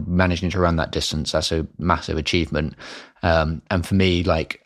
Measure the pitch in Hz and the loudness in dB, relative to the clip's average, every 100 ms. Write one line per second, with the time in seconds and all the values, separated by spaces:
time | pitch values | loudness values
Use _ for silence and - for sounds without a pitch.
0 | 80 90 92 85 90 92 87 82 78 78 | 0 2 2 2 -2 0 2 2 0 -2
1 | - 78 71 78 - 80 73 - 85 85 | -4 -4 -2 -2 0 -2 -4 -4 0 0
2 | - 80 76 90 80 76 76 - - - | 0 -4 0 0 0 -2 -4 -6 -16 -16
3 | - _ 90 80 80 80 - 95 82 98 | -20 _ 2 4 2 -2 -2 -2 2 2
4 | 95 87 90 80 73 - | 4 2 2 0 -2 -6